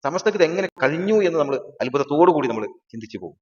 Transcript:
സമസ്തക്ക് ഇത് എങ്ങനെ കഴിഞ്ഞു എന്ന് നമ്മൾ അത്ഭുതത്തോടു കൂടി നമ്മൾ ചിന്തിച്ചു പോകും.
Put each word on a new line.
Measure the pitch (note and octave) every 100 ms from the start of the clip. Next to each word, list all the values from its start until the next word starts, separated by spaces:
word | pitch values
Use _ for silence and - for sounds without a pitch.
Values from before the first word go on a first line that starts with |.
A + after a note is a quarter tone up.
സമസ്തക്ക് | C#3 F3 A3 G3+
ഇത് |
എങ്ങനെ | D#3+ F3 F#3+ _
കഴിഞ്ഞു | C3+ D#3+ F#3+ G#3+
എന്ന് | F#3 E3
നമ്മൾ | C#3+ C3+ - -
അത്ഭുതത്തോടു | B2 C#3 C#3 D3 F3
കൂടി | D#3 C3
നമ്മൾ | A2 G#2+
ചിന്തിച്ചു | - _ - A2 G2+
പോകും. | F2 D2